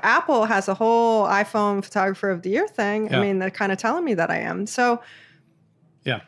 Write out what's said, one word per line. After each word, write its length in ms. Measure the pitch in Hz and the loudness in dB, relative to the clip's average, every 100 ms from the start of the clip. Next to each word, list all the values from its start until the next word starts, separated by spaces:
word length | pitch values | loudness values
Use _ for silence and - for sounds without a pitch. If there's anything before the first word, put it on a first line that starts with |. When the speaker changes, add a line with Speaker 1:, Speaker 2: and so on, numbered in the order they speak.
Speaker 1:
Apple 400 | 208 262 - 254 | 2 2 4 2
has 240 | 220 202 190 | 2 0 0
a 60 | |
whole 520 | 190 226 233 233 220 196 | 0 2 4 4 2 2
iPhone 580 | 196 208 220 208 202 | 2 0 0 0 -2
photographer 460 | 196 208 196 190 202 | -2 -2 -2 -2 -4
of 120 | 175 | -4
the 80 | 185 | -2
year 180 | 226 427 | -2 -2
thing. 400 | - 202 214 208 | -2 -2 -2 -2
Speaker 2:
Yeah. 100 | 196 | 0
Speaker 1:
I 40 | |
mean, 180 | 202 190 | 0 0
they're 100 | 185 | -2
kinda 240 | 185 202 | -4 -4
telling 300 | 190 226 320 | -2 -2 -2
me 100 | 330 | -2
that 160 | 190 165 | -2 0
I 80 | 170 | -2
am. 280 | 170 175 208 | -4 -6 -6
So, 360 | - 247 233 - - - _ _ _ _ _ _ _ | 0 0 0 -4 -20 -20 _ _ _ _ _ _ _
Speaker 2:
Yeah. 160 | - 113 | -6 -6